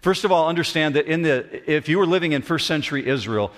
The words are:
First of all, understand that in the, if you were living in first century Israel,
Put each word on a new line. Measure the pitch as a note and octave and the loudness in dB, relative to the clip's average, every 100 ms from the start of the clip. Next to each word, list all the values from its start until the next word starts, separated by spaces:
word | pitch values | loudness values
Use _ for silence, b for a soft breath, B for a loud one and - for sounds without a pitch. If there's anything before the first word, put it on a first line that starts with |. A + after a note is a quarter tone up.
First | F3+ F#3+ | 0 0
of | G3+ | 2
all, | F3+ D#3+ | 2 2
understand | E3+ E3 E3 D#3 C#3+ | 0 -2 0 0 0
that | D3 | 0
in | E3 | 0
the, | D#3+ C3 - - - | 2 0 -2 -10 -2
if | D3+ C#3+ | -2 0
you | E3+ | 0
were | F3+ | 2
living | F3+ E3+ | 2 0
in | D3 | -2
first | - A2 - | -2 -2 0
century | D#3 C#3 C#3+ B2 | -2 -2 -4 -2
Israel, | C3+ G#2 A2 G2+ | -2 -2 -2 -2